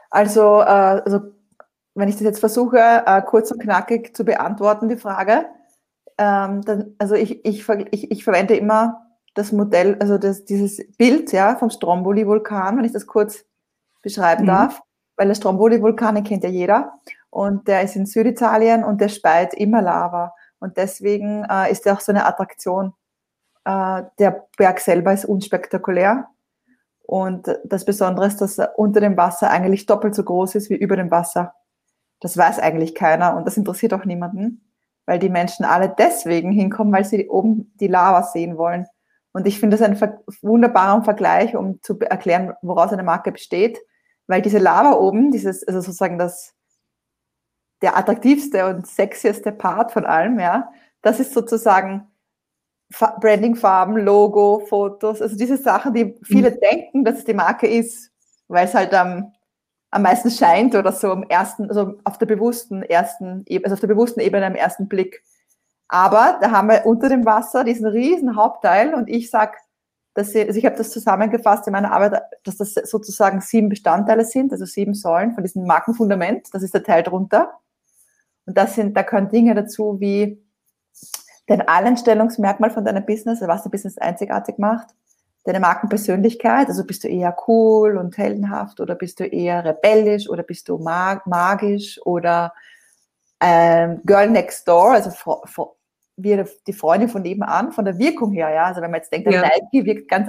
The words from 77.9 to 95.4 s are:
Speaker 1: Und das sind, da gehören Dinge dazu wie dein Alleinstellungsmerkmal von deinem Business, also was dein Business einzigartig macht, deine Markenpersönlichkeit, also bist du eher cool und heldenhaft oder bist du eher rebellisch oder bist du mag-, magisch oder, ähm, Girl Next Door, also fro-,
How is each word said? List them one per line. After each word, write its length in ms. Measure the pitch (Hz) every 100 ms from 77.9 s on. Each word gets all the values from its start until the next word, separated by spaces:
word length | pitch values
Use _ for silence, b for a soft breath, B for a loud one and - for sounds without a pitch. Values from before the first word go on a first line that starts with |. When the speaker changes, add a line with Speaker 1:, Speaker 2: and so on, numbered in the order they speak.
| _ _ _ _ _ -
Speaker 1:
Und 100 | 190
das 180 | 208 -
sind, 200 | 208 202
da 60 |
gehören 260 | 196 208 196
Dinge 260 | 226 233 214
dazu 420 | 208 - 214 196
wie 400 | 202 202 208 208 _ _ _ _ _ _ B B B B -
dein 180 | 180 -
Alleinstellungsmerkmal 1040 | 170 220 247 233 214 226 226 196 196 220
von 140 | 220
deinem 200 | 208 196 196
Business, 340 | 220 233 233
also 120 | 180
was 100 | 170
dein 80 | 196
Business 280 | 196 196 -
einzigartig 600 | 170 175 202 202 202 208
macht, 300 | 202 233 - _ _ _ _ _
deine 160 | - 185
Markenpersönlichkeit, 1080 | 180 - 202 208 208 185 220 233 226 240 277
also 160 | 185
bist 200 | - 196
du 40 | -
eher 280 | 180 175 175 -
cool 500 | 226 220 214 214 202
und 220 | 180 196
heldenhaft 640 | 202 208 202 208 202 -
oder 160 | 175 175
bist 240 | 180 -
du 40 | 180
eher 380 | 170 175 175
rebellisch 640 | 165 160 208 220 214 208 208
oder 140 | 170
bist 260 | 170 175 -
du 100 | 165
mag-, 480 | 160 170 185 196 185
magisch 760 | 175 180 196 208 202 202 -
oder, 480 | - 175 170 170 170 - b b b b b _ _ -
ähm, 600 | 175 170 170 165 170 165
Girl 260 | - 202 208
Next 360 | 226 170 - -
Door, 260 | 170 202
also 160 | 233 196
fro-, 320 | - - -